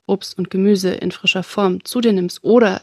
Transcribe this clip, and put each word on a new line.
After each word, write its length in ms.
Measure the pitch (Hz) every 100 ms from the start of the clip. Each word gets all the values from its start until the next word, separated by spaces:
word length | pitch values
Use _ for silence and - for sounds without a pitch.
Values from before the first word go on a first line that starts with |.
| -
Obst 300 | 196 - -
und 120 | 180
Gemüse 400 | 190 196 196 185
in 220 | - 180
frischer 300 | - - 190
Form 420 | - - 196 185
zu 160 | - 247
dir 120 | 226
nimmst 300 | 190 180 -
oder 400 | - 240 208 190